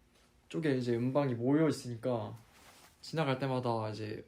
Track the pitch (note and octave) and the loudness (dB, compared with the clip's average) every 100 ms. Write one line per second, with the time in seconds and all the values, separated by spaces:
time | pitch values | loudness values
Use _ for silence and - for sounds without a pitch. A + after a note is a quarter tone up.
0 | _ _ _ _ - E3 D#3+ C3 A#2+ A#2 | _ _ _ _ -8 -2 2 2 2 0
1 | B2 C#3 C#3+ A#2 A#2+ D3 D#3+ C3 B2 A2+ | 2 2 0 0 2 4 4 2 -4 -6
2 | C3 A#2+ G#2+ A2+ - - - - - _ | -2 -2 -4 -10 -18 -20 -20 -20 -20 _
3 | - D#3 D#3+ D#3 C#3 B2+ A#2+ A2+ G#2+ G#2+ | -6 -2 0 0 0 0 0 0 -2 -4
4 | G#2+ - | -8 -8